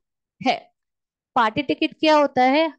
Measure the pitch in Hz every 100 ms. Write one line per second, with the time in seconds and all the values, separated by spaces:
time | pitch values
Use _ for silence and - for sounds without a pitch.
0 | _ _ _ _ 240 - - _ _ _
1 | _ _ _ 254 220 254 277 302 262 -
2 | 311 302 285 254 254 294 320